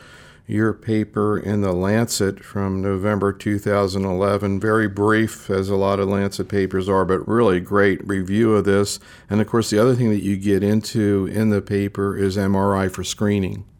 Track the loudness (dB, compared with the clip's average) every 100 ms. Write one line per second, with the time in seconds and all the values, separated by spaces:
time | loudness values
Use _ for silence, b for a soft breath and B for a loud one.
0 | B B B B -6 0 0 -2 -2 -2
1 | -2 -2 -2 -2 -2 -2 0 0 0 0
2 | 0 0 -2 -4 -10 -6 -4 -2 -2 -2
3 | 0 0 0 -2 -4 -2 0 0 0 -2
4 | -2 0 0 0 0 0 2 2 2 0
5 | 2 2 0 -4 -4 -4 0 0 0 0
6 | 0 0 -2 -4 -4 -2 0 -2 0 0
7 | 2 -2 0 2 4 2 0 2 2 2
8 | -4 -4 -2 0 2 2 2 2 0 -4
9 | B B B -2 0 0 0 2 2 2
10 | 2 0 -2 -2 2 2 2 0 0 0
11 | 2 2 0 0 0 0 0 -2 -2 -2
12 | -4 0 -2 0 0 2 2 2 0 -4
13 | -8 -2 0 0 -2 -6 -14